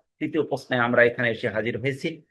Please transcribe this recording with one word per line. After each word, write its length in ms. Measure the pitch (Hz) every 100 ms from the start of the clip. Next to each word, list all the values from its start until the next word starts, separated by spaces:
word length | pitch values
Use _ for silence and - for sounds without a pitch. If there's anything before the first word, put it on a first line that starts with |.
| _ _
তৃতীয় 240 | 151 160
প্রশ্নে 340 | 147 131 - 127
আমরা 260 | 120 120
এখানে 260 | 120 120 120
এসে 180 | 113 120
হাজির 320 | 104 110 113
হয়েছি। 420 | 131 135 175 160 -